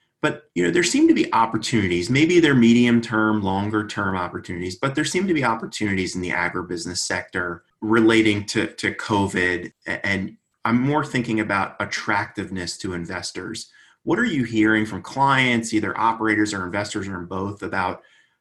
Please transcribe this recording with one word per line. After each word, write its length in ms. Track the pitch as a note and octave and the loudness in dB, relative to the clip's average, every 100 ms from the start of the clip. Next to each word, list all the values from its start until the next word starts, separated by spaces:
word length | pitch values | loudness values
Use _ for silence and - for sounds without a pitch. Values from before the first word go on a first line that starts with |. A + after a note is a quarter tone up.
| _ _ | _ _
But, 220 | D3+ C#3+ - | -4 -4 -6
you 80 | E3+ | -2
know, 80 | F3+ | 2
there 140 | F3 | 2
seem 240 | F3 C4+ E4 | 2 4 6
to 60 | |
be 180 | D4+ - | 4 2
opportunities. 760 | - A2+ A2 - A#2 F#2+ F2 F2 | 2 2 0 0 0 2 0 0
Maybe 300 | C3 D#3+ F3+ | 2 4 6
they're 160 | D#3 | 6
medium-term, 880 | C3+ A#2 A#2+ A#2+ A#2 A2+ A2 G#2+ G#2+ | 6 8 8 6 4 2 2 2 2
longer-term 720 | G2 F#2+ G2+ G#2+ G#2 - G2+ | 0 -2 -2 -2 -4 -4 -2
opportunities, 600 | F#2+ F2+ F2+ - F2+ F2+ F#2 | -2 -4 -8 -10 -8 -8 -4
but 180 | C3+ | -4
there 100 | C3+ | -2
seem 220 | D3 F#3 F#3+ | -2 -2 0
to 80 | |
be 100 | D#3+ | 0
opportunities 720 | B2 A2 - - G#2+ F#2+ F2+ | 0 -2 -6 -4 -2 -2 -2
in 80 | F#2 | -4
the 80 | F2+ | -4
agribusiness 680 | C#2+ F2 F2+ F2+ F2 E2+ F2+ | -2 -2 -4 -6 -8 -6 -6
sector 640 | - F#2 - F#2+ F2+ E2+ _ _ | -4 -6 -6 -6 -6 -8 _ _
relating 640 | G#2+ A2+ A2+ A2+ A2 G2+ G2+ | 0 4 6 6 4 2 -2
to, 220 | A2+ G2+ | -2 -2
to 200 | - G2+ | -4 -6
covid. 800 | G2 - G#2 G2 F#2+ F2+ F2 F2 - - | -4 -2 0 0 0 0 -2 -6 -12 -10
A-, 180 | F#2 - | -6 -4
and 300 | F#2+ F#2 - _ _ | -4 -4 -10 _ _
I'm 160 | A#2 A#2 | -2 0
more 220 | C3 D3 | 2 0
thinking 360 | D3 C3 A2+ A2 | -2 -2 -2 -2
about 360 | G2+ G2 F#2+ - | 0 -2 -2 -6
attractiveness 960 | G2+ - - G#2 G#2 - F#2 F#2 F2 - | -6 -6 -2 -2 -2 -8 -8 -8 -8 -8
to 140 | G2 | -8
investors. 800 | F2 E2+ F2+ F2 - F2+ E2 - _ _ _ | -6 -8 -8 -10 -10 -10 -12 -14 _ _ _
What 160 | - F3 | -4 0
are 60 | A#3+ | 0
you 180 | D#3 | 0
hearing 400 | A2+ A2+ G#2+ A2 | 0 2 4 4
from 160 | G#2+ F#2+ | 0 -6
clients, 720 | - C3 C#3 C3 B2+ A#2+ A2+ | -8 0 2 4 2 2 0
either 260 | G#2+ D3 - | -2 -2 0
operators 540 | A2+ A2+ A2 G#2+ G#2+ | 0 0 0 2 0
or 140 | G2+ F2+ | -2 -4
investors 420 | G2+ G#2 G#2+ G2 | -4 -4 -6 -6
or 120 | F#2 | -8
in 40 | |
both, 380 | F2 F#2+ G2 G#2 | -8 -6 -6 -6
about 400 | F#2 F#2+ F#2 F2 - _ _ _ | -6 -4 -4 -6 -14 _ _ _